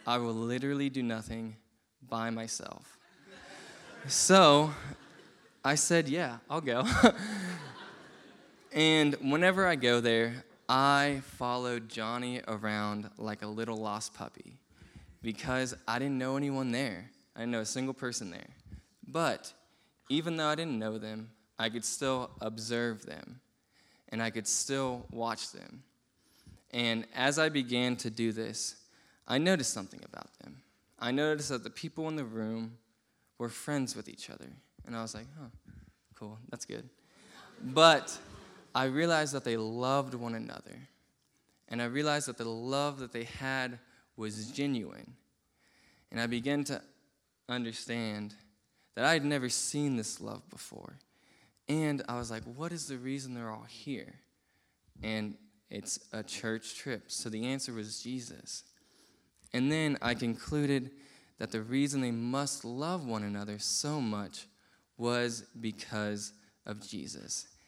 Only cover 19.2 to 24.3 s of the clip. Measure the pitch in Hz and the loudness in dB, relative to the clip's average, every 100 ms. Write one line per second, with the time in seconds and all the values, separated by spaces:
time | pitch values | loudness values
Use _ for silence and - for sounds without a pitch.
19.2 | 160 104 - - _ _ _ _ - 143 | 2 0 -6 -18 _ _ _ _ -2 0
20.2 | 165 160 151 151 165 120 110 110 107 110 | 0 0 0 0 0 -2 -2 -4 -6 -8
21.2 | 113 - _ - 113 117 110 - 135 131 | -12 -16 _ -2 -2 0 -4 -2 0 0
22.2 | 123 - 110 110 110 117 120 110 - 76 | -2 -6 -8 -6 -2 0 0 -4 -10 -12
23.2 | - 123 _ _ _ _ _ _ - 113 | -14 -18 _ _ _ _ _ _ -8 -2
24.2 | 113 | -2